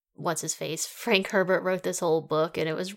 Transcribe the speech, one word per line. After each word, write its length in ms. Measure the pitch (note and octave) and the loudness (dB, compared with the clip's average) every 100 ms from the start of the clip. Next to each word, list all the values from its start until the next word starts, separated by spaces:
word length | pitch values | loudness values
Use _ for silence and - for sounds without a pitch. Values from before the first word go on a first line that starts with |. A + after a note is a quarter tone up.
| _ - | _ -8
what's 240 | D#3 D#3+ | -4 -2
his 120 | D#3+ | -4
face? 320 | - D#3 E3 - | -6 -6 -4 -6
Frank 420 | - - G3+ F#3+ | -6 2 2 4
Herbert 340 | G#3 F3+ F#3 | 2 4 2
wrote 200 | F3+ F#3 | 2 -2
this 160 | F3+ F3 | -2 -2
whole 200 | F3 D#3+ | 2 2
book, 380 | D3 D#3 D#3+ - | 2 0 0 0
and 100 | D#3+ | -2
it 60 | |
was 200 | D#3 F#3 | -2 -6